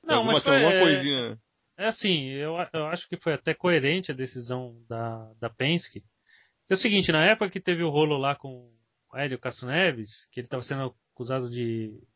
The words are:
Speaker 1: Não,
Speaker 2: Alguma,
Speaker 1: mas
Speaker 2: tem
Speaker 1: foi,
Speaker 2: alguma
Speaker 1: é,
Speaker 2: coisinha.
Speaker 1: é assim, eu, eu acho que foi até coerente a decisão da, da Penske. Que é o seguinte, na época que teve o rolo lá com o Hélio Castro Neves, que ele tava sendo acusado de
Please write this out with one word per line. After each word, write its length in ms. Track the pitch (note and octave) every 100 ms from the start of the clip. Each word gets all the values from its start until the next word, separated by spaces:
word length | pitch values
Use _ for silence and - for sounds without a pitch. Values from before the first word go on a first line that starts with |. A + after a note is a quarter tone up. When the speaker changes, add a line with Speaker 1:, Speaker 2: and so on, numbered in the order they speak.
Speaker 1:
Não, 120 | E4 -
Speaker 2:
Alguma, 180 | A3+
Speaker 1:
mas 100 | D3+
Speaker 2:
tem 100 | -
Speaker 1:
foi, 100 | C#4
Speaker 2:
alguma 100 | D#3+ F#3
Speaker 1:
é, 40 |
Speaker 2:
coisinha. 600 | F3 C#3+ C#3 C3+ A#2 A2+ _ _ _ -
Speaker 1:
é 100 | G#3
assim, 420 | A3 G#3 E3 C3
eu, 260 | C#3 D3+ E3 F3
eu 120 | E3 D3+
acho 200 | E3+ -
que 100 | F3
foi 160 | -
até 200 | D3 -
coerente 580 | D#3 F3+ E3 C3+ F3+ F#3
a 40 | C3
decisão 600 | C3 C3 A#2 B2+ B2+ A#2 A#2
da, 440 | A#2 A2+ A2+ A2 A2
da 100 | A#2
Penske. 520 | A2 C3+ E3+ - - _ _ _ _ _ _ _
Que 80 |
é 20 | F#3+
o 20 |
seguinte, 340 | A#3 G#3 F#3
na 140 | D#3 E3+
época 240 | A3 G3+
que 80 | F#3+
teve 240 | F#3 E3+
o 60 | E3+
rolo 280 | D3 D#3 C#3+
lá 160 | C3+ C#3+
com 140 | C3+ B2+ A#2+ A#2 _ _ _
o 60 | B2+
Hélio 200 | C#3 B2+
Castro 300 | B2+ - B2
Neves, 580 | D3+ F#3 B2+ G#2 - -
que 80 | -
ele 80 | B2
tava 160 | C3
sendo 320 | A#2 C#3 C3 _ _
acusado 360 | _ A#2+ C3 B2
de 400 | A#2+ A#2 A2+ A2 G#2+ _